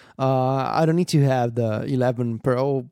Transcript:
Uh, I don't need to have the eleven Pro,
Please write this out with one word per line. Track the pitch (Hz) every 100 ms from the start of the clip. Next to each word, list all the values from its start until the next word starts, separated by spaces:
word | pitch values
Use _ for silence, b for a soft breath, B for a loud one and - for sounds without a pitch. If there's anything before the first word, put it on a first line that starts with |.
| B -
Uh, | 135 131 131 135 127
I | 110 160
don't |
need | 170 180
to | 151
have | 139 127 120 117
the | 113 107 143
eleven | 131 123 120 120 113
Pro, | 135 123 139 135 123